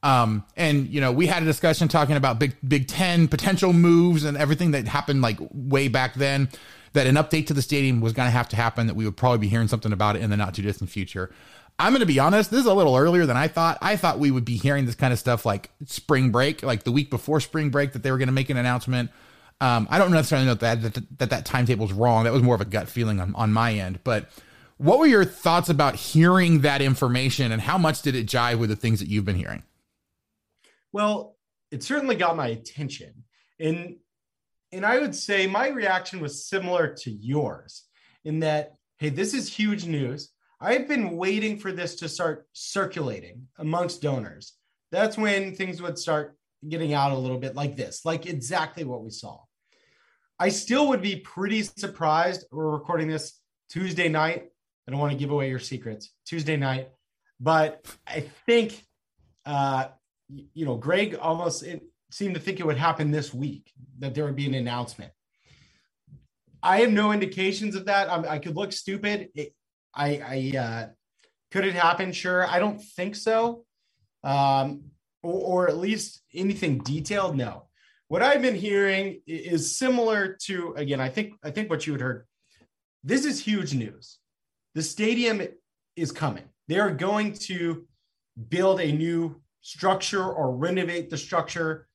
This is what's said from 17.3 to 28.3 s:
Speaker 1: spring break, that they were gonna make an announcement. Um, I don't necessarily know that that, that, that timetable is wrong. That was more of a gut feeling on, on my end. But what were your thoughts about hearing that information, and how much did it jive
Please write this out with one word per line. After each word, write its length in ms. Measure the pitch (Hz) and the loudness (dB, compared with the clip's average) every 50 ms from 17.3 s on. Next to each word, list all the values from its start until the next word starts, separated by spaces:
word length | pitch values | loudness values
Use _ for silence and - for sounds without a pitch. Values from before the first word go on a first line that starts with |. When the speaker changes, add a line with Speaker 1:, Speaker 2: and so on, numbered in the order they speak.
| 151 156 | 0 0
Speaker 1:
spring 300 | - - - 160 151 147 | 0 0 -2 0 0 2
break, 220 | 127 143 143 139 131 | 2 2 0 0 -2
that 100 | 120 101 | -4 -2
they 80 | 135 | -2
were 80 | 131 131 | 0 0
gonna 140 | 131 127 131 | 2 2 2
make 180 | 135 135 - | 0 0 0
an 60 | 143 | 0
announcement. 540 | 127 123 123 123 123 - - 127 123 120 117 _ - - - - - _ - _ _ | 0 0 0 0 0 -2 -2 -2 0 -2 -4 _ -14 -20 -20 -20 -20 _ -20 _ _
Um, 260 | 135 127 120 117 110 - | 2 2 4 2 2 2
I 100 | 123 170 | 4 4
don't 120 | 196 180 | 6 6
necessarily 360 | 180 160 147 - 156 139 131 | 6 4 4 4 2 2 4
know 80 | 131 120 | 2 2
that 280 | 101 - 117 113 117 113 | 2 2 0 0 0 -2
that, 360 | 113 - - 107 - - - | -4 -4 -6 -10 -10 -6 -4
that, 120 | 131 104 | -2 -2
that 140 | 139 - 123 | -2 -4 -4
timetable 420 | - - 131 123 113 127 101 110 | -2 0 2 2 2 2 2 0
is 60 | 101 95 | -2 0
wrong. 320 | 98 117 120 117 113 113 | 2 4 4 6 6 4
That 80 | 117 117 | 4 4
was 100 | 139 120 | 4 6
more 140 | 123 120 | 6 4
of 40 | 104 | 4
a 40 | 101 | 2
gut 240 | 101 95 107 104 113 | 0 -2 -4 -4 -4
feeling 320 | - 120 117 110 104 98 | -4 -2 -2 0 0 0
on, 140 | 92 90 98 | -2 -2 -2
on 160 | - 117 107 107 | 0 0 2 2
my 220 | 113 117 117 110 | 2 2 2 0
end. 260 | 107 95 92 95 92 _ | -2 -4 -6 -8 -6 _
But 260 | 131 117 107 - - - - - - - - - _ _ _ | -2 -2 -2 -2 -6 -18 -20 -20 -20 -20 -20 -20 _ _ _
what 220 | 143 147 208 269 | 4 4 6 8
were 60 | 320 | 8
your 180 | 311 247 208 190 | 8 8 8 6
thoughts 440 | - - - - 180 165 175 175 - | 4 0 -2 2 2 4 4 4 2
about 280 | 165 139 151 139 110 | 2 4 4 2 2
hearing 640 | - - - - 160 165 175 185 190 180 170 165 156 | -2 -8 2 6 6 8 8 8 6 6 6 6 6
that 200 | 135 147 139 139 | 6 4 2 2
information, 720 | 139 135 131 - - 123 120 127 131 135 120 - 135 117 | 2 2 2 2 2 2 2 2 0 0 0 0 0 0
and 100 | 113 110 | 0 -2
how 160 | 107 - 160 | 0 0 2
much 240 | 190 170 156 151 - | 2 4 2 2 0
did 140 | - 147 127 | -2 -2 -2
it 120 | 127 113 | 0 -2
jive 320 | - | -2